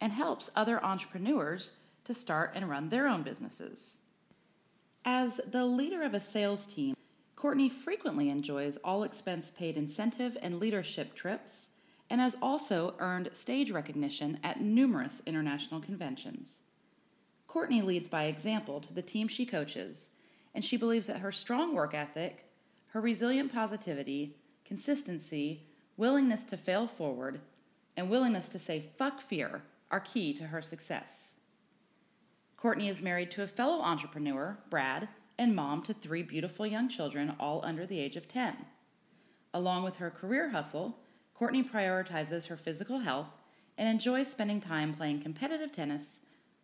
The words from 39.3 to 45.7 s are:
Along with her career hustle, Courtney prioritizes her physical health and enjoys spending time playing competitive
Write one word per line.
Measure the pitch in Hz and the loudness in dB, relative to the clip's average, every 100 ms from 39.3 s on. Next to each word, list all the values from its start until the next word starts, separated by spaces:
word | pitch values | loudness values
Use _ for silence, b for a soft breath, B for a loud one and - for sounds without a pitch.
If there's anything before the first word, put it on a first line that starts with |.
| b b | b b
Along | 175 180 180 | -2 0 2
with | 185 180 | 0 -4
her | 175 | -8
career | - 190 262 320 | -6 0 0 2
hustle, | 190 147 151 202 - B B B | -2 -4 -4 -6 -8 B B B
Courtney | - 233 262 | -4 0 2
prioritizes | 254 220 190 185 185 165 151 170 160 | 2 2 2 2 0 -2 -2 -2 -4
her | 160 | -6
physical | 165 156 202 262 | -4 -4 -2 -2
health | 202 135 151 - b b b - | 0 0 -2 -10 b b b 0
and | 220 | 2
enjoys | 220 240 254 269 | 4 4 2 2
spending | - 208 208 | 0 0 0
time | 180 160 151 | 0 0 0
playing | 151 151 147 | 0 0 0
competitive | 151 156 277 320 311 | -2 -4 -2 -2 -4